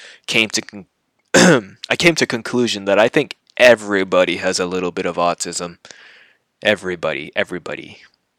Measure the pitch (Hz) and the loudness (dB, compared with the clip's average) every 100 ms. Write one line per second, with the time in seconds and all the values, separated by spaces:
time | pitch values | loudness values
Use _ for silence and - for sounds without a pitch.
0 | - - - 120 107 - - 104 90 _ | -20 -20 -4 -2 0 -2 -8 -18 -20 _
1 | _ _ _ - 180 143 98 101 - 120 | _ _ _ 4 4 4 0 -18 -8 0
2 | 170 160 123 120 - 123 117 101 98 98 | 0 0 -2 -4 -4 -2 -2 -2 0 4
3 | 117 - 135 - _ - 123 117 104 101 | 4 2 -4 -10 _ 4 6 6 2 -2
4 | 95 90 87 90 95 92 90 92 90 87 | 0 2 2 0 -4 -4 -4 -4 -4 -4
5 | 90 85 87 85 87 85 87 85 - - | -6 -2 -2 -2 -8 -10 -12 -14 -20 -20
6 | - - _ _ _ _ 107 101 95 87 | -20 -20 _ _ _ _ -2 -2 -2 -6
7 | 80 71 78 - 98 87 76 73 - - | -6 -6 -8 -8 -6 -8 -12 -14 -14 -20
8 | _ _ _ | _ _ _